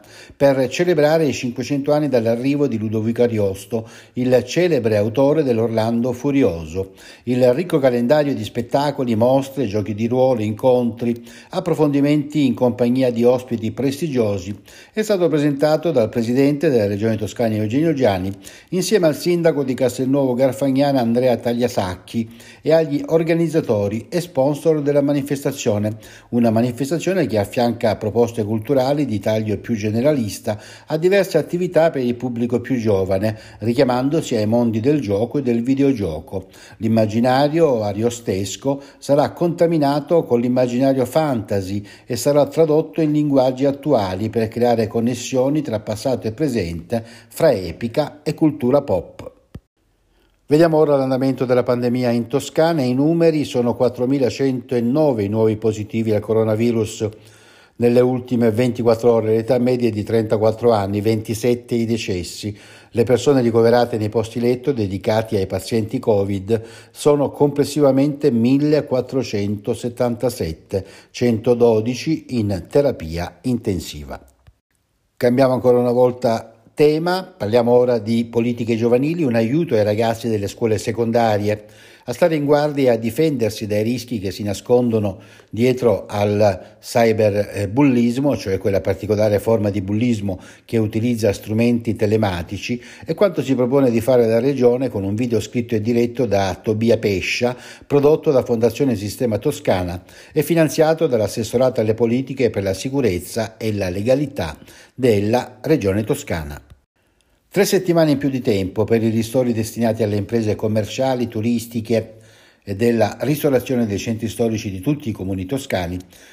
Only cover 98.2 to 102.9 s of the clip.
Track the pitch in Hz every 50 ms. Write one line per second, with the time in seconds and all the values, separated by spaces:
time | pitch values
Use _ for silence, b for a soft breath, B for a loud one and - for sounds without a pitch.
98.2 | - 160 139 127 110 - 120 113 113 113 107 - 147 135 117 95 104 101 - -
99.2 | 135 117 107 101 - 151 143 - - 127 107 92 90 87 87 90 B B B B
100.2 | B B B 160 143 - 170 165 160 143 - 156 156 156 165 160 170 147 123 110
101.2 | 104 101 - 123 110 - - 120 131 131 123 123 110 107 107 110 123 113 117 131
102.2 | 135 - 135 131 123 107 - 104 98 95 95 - - 135